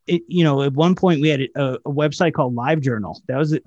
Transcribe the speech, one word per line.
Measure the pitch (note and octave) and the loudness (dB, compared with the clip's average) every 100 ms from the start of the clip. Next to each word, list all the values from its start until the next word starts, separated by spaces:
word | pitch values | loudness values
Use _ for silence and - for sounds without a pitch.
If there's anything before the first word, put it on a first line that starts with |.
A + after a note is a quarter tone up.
| - | -4
it, | F3 - | -4 0
you | F3 | 2
know, | D#3+ C#3 | 2 2
at | C#3 | 0
one | C3+ E3+ F#3 | 2 2 2
point | F#3+ D#3 | 2 2
we | D#3 | 2
had | C#3+ C3+ C#3+ | 0 -2 -4
a, | C3+ C3 | -4 -4
a | C#3+ | -6
website | C#3+ D3+ D3 F3 | -2 0 0 0
called | D#3 C3 A#2+ | 0 -2 -2
LiveJournal. | B2+ D#3+ C3+ A2+ G2 - - | -2 0 0 -2 -6 -10 -6
That | C3 | -2
was, | D3+ D#3 | 0 -2